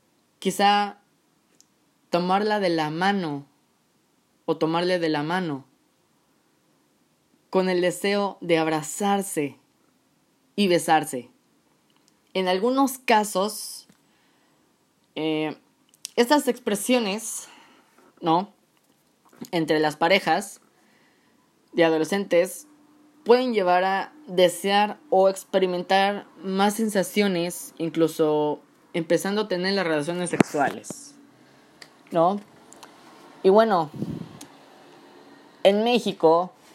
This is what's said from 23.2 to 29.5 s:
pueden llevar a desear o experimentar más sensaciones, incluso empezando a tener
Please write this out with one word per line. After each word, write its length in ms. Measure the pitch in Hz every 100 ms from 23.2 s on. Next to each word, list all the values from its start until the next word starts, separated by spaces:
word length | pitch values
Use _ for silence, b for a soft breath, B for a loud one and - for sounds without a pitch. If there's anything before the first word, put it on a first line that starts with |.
pueden 300 | - 247 254
llevar 300 | 220 180 180
a 300 | 190 196 - - -
desear 720 | 180 180 175 196 202 208 - -
o 200 | 190 190
experimentar 960 | 190 - 196 185 180 175 190 196 202 - -
más 340 | 190 190 208 214
sensaciones, 1000 | 220 202 175 208 202 175 175 - - -
incluso 840 | 165 160 156 156 156 151 151 143 _ _ _
empezando 480 | 175 165 165 190 208
a 60 |
tener 260 | 208